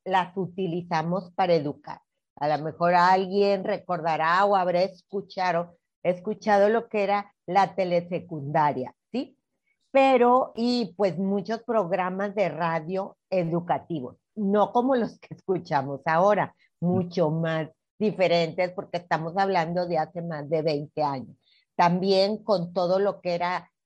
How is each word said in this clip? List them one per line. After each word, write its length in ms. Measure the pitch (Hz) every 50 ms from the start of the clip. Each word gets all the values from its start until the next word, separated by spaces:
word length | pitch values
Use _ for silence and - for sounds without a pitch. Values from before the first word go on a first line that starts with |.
| _
las 320 | 190 185 190 175 175 175
utilizamos 960 | 196 185 - - 196 190 180 165 180 175 175 175 160 156 170 175 196 190 - -
para 200 | - 190 180 170
educar. 460 | 160 143 147 135 - - - 151 - - _ _ _ _ _ _
A 200 | - 143 151 151
lo 80 | 143 151
mejor 300 | 160 - - 170 175 175
alguien 680 | 175 175 180 190 185 190 180 185 202 202 202 202 190 190
recordará 800 | - 202 - - - 180 170 156 165 160 151 156 160 170 185 202
o 100 | 202 202
habrá 280 | 190 180 180 175 175 185
escuchado, 920 | 190 185 - _ _ - 208 190 - - 190 185 180 170 170 175 175 - _ _ _ _ _ -
escuchado 640 | 170 180 180 - 214 214 208 - 220 208 202 196 208
lo 200 | 220 233 226 -
que 140 | - 214 202
era 320 | 196 202 202 196 - _ _ _
la 280 | - 170 196 190 180 180
telesecundaria, 1200 | - 190 180 175 175 175 175 180 165 165 - 165 151 135 139 151 165 151 147 139 131 127 117 - _ _ _
¿sí? 260 | - 240 302 - _ _ _ _ _ _ _ _ _ _ _ _
Pero, 640 | - 269 269 269 269 254 240 240 247 254 - - -
y 400 | - 233 240 247 240 233 170 -
pues 220 | - 208 190 160 156
muchos 440 | 196 190 196 202 190 208 220 220 -
programas 720 | - 240 220 185 170 185 185 180 180 185 190 196 208 190
de 140 | 214 196 170
radio 680 | - 160 175 165 165 165 156 160 185 190 196 - - _ _ _
educativos, 840 | 185 185 175 165 165 170 175 175 160 139 - - 170 151 123 120 - - _ _ _
no 360 | 214 214 196 196 208 202 196 -
como 220 | 240 240 262 269
los 240 | 247 220 - - -
que 160 | - - -
escuchamos 640 | - _ - 185 170 175 - 160 139 131 139 139 135 -
ahora, 500 | 165 160 165 185 202 208 190 165 170 - _ _ _ _ _
mucho 500 | - 175 180 185 180 175 175 185 170 151
más 380 | 156 160 165 165 160 160 160 156 - _ _ _ _ _
diferentes 720 | 208 214 175 180 185 170 170 170 170 160 170 180 180 180 175
porque 260 | 196 - - - 175
estamos 380 | 175 - 175 156 160 165 160
hablando 500 | 196 196 196 190 180 160 160 170 180 180
de 120 | 175 175 156
hace 240 | 156 156 - 175 170
más 260 | 170 165 151 147 143
de 140 | 165 156 151
veinte 400 | 160 151 143 151 147 _ - 147
años. 340 | 143 139 131 - - - _ _ _ _ _ _ _ _
También 680 | - 180 175 175 185 185 196 196 190 190 202 220 214 -
con 300 | - 208 180 170 175 175
todo 260 | 190 180 175 185 196
lo 220 | 202 202 185 -
que 140 | - 180 175
era 360 | 175 175 175 180 175 175 _ _ _ _